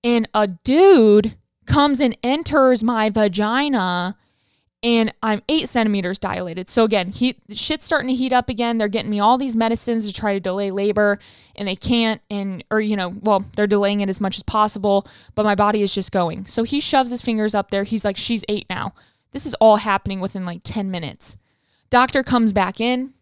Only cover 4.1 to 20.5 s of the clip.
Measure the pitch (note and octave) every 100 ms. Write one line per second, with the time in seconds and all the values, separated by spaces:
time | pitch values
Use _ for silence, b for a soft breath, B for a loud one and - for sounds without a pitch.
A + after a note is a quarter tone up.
4.1 | - _ _ _ _ _ _ A#3+ A#3 A3
5.1 | - A3 G#3+ - D#4 C4 B3 A3 G3+ F3+
6.1 | G3+ F#3+ F3+ F3+ E3+ F#3+ - A3+ G3+ F3+
7.1 | - B3 - _ G#3 - D#4 - D#4 B3+
8.1 | C4 B3+ B3 B3 A3+ A#3 A#3 G#3 G#3 G3
9.1 | G#3 G#3 B3+ C4+ A3+ A3+ A#3 - A3+ G#3
10.1 | F#3+ G#3+ G3 F#3 F#3 G3+ F#3+ G3+ G#3 G#3
11.1 | G3+ b b b - G3+ F#3+ - A#3+ A3+
12.1 | G#3+ _ G3+ G3 F#3 - G#3+ G#3+ G#3 F3+
13.1 | G3 G#3 G3 G3 - G#3 G3+ G3+ G#3 G3
14.1 | F#3+ G3 - - G#3+ G#3+ G#3 G3+ G3 B
15.1 | B B - G#3+ G3+ G#3 G#3+ G3+ G3 F#3+
16.1 | F#3+ E3+ F3 F#3+ - A3+ C#4+ - C#4 B3+
17.1 | A#3+ - A3 G#3+ G#3 G3 G3 G3+ A3 G3+
18.1 | G3 - A3+ - G#3 - F#3 - b b
19.1 | b b C#4 C#4 - A3 G#3+ A3 G3 G3+
20.1 | F#3+ F#3+ G3 F3+